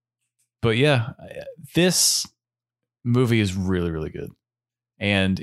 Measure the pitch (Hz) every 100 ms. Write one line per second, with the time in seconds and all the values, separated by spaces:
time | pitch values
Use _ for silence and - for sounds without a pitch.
0 | _ _ _ _ _ _ 117 113 147 127
1 | 113 - - - - - - 160 180 -
2 | - - - _ _ _ _ _ _ _
3 | 120 120 120 113 101 95 92 90 85 80
4 | 78 - - - _ _ _ _ _ _
5 | 101 98 95 95